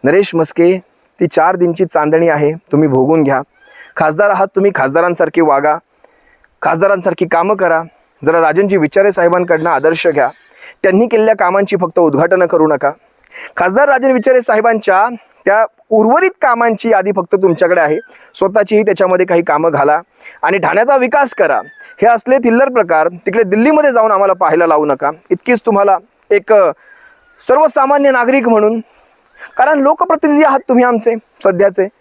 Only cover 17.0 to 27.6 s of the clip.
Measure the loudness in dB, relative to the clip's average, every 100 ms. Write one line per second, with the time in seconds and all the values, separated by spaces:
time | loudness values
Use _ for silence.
17 | 0 -4 -2 0 0 0 0 2 0 -2
18 | -6 -20 -14 -4 -2 0 0 0 0 0
19 | 0 0 0 0 0 0 0 0 0 0
20 | -4 _ -20 -6 -4 -2 -2 0 0 0
21 | 0 0 -2 -2 -2 -2 -6 -20 -20 -2
22 | 0 0 0 0 2 2 0 0 0 0
23 | 0 -4 -6 -2 0 0 2 2 2 2
24 | 0 2 0 0 0 0 2 0 0 -2
25 | -4 -8 _ -6 -2 -2 0 0 2 0
26 | _ _ _ -4 2 2 2 -2 _ -20
27 | -20 _ _ _ -2 0